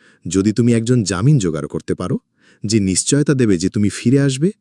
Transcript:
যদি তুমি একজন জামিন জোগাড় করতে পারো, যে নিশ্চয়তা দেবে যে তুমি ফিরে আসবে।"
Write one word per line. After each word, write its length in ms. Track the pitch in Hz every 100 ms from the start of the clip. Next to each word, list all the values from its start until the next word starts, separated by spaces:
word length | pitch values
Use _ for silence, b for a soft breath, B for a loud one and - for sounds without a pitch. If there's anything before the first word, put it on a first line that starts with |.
| b b
যদি 280 | 90 92 107
তুমি 220 | 104 120
একজন 280 | 117 113 127
জামিন 360 | 92 92 127 147
জোগাড় 280 | 90 76 73
করতে 280 | 80 -
পারো, 240 | 87 90 - _ _ b b
যে 160 | 104 107
নিশ্চয়তা 540 | 95 90 - 143 147
দেবে 240 | 135 113 90
যে 100 | 90
তুমি 200 | 107 101
ফিরে 320 | - 120 139
আসবে।" 300 | 139 131 180 -